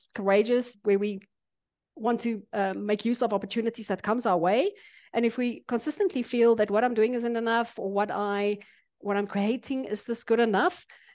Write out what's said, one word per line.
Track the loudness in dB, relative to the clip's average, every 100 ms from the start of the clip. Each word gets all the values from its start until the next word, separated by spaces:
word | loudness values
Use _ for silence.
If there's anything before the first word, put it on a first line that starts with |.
| -14
courageous, | -4 2 4 4 2 0 -4
where | 2 2
we | 2 -6 -12 _ _ _ _ _ _ -6
want | -2 -2
to, | -2 -4 -6
uh, | -4 -4
make | -4 -4 -2
use | -2 0
of | 0
opportunities | -2 -4 -4 -4 -4 -6
that | -6
comes | -2 -2 2
our | 2
way? | 2 2 0 -4 -18 -20 _
And | 0
if | 0 0
we | -4 -4 -4
consistently | -4 -2 -2 0 -2
feel | -2 4 4 4
that | 2
what | 2
I'm | 2
doing | 2 2
isn't | 2 -2 -2
enough, | 0 0 -2 -6
or | -4
what | -2 -2
I, | -2 -2 0 0 -2 -8 _ _ _
what | -4 -2
I'm | -2
creating, | -2 0 -2 -4 -6
is | -4 -6
this | -6 -8
good | 0 2
enough? | 4 2 0 -2 -16 -20 _